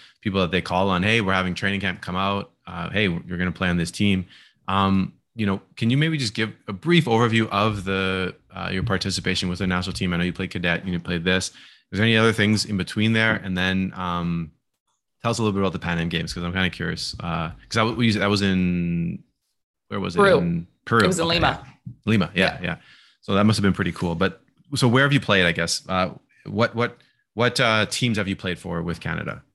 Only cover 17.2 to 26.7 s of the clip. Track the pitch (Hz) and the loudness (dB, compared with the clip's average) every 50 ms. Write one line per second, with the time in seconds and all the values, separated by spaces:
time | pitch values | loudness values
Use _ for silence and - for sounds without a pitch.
17.2 | 87 87 82 82 80 80 - - - - - 117 110 113 - 117 120 113 98 87 | -8 -6 -4 -4 -6 -6 -8 -12 -12 -4 0 0 0 2 2 2 2 2 4 4
18.2 | 98 101 104 98 101 98 95 92 90 90 90 87 87 85 85 85 85 85 82 - | 2 2 2 2 2 2 2 2 2 2 0 0 -2 -2 -2 -2 -2 -4 -6 -8
19.2 | - _ _ _ _ _ _ _ _ _ _ _ _ - 104 101 95 92 85 - | -12 _ _ _ _ _ _ _ _ _ _ _ _ -10 -6 -6 -4 -2 0 2
20.2 | - - 175 - 87 85 85 85 82 - _ _ - - 117 113 101 92 92 160 | 4 4 4 4 2 0 -2 -4 -4 -8 _ _ -6 0 2 4 4 4 2 2
21.2 | 165 165 170 170 160 135 - - - - - _ - - - _ - 101 113 104 | 0 0 2 2 2 0 0 -2 -8 -16 -20 _ -18 -18 -16 _ -2 0 2 2
22.2 | 85 - - 92 92 - - - 87 87 85 - - - - - _ _ _ _ | 2 0 0 0 0 0 0 -4 -6 -8 -8 -8 -12 -20 -20 -20 _ _ _ _
23.2 | _ - 98 98 104 107 107 104 101 98 90 - 95 87 82 - 92 85 85 82 | _ 0 2 4 4 4 4 4 4 2 2 2 0 -2 -2 -2 -2 -2 -2 0
24.2 | 92 98 - - _ _ _ _ _ - 139 - 139 120 113 131 139 143 143 127 | -2 -2 -2 -6 _ _ _ _ _ -8 -4 2 2 4 4 6 4 4 4 2
25.2 | - - 104 95 90 85 82 87 85 82 - - - - 92 92 92 - - - | 2 4 4 4 4 4 2 0 0 -2 -2 -4 -4 -4 -2 -2 -2 -2 -4 -10
26.2 | _ _ _ _ - 101 101 104 117 - | _ _ _ _ -14 -8 -2 0 0 0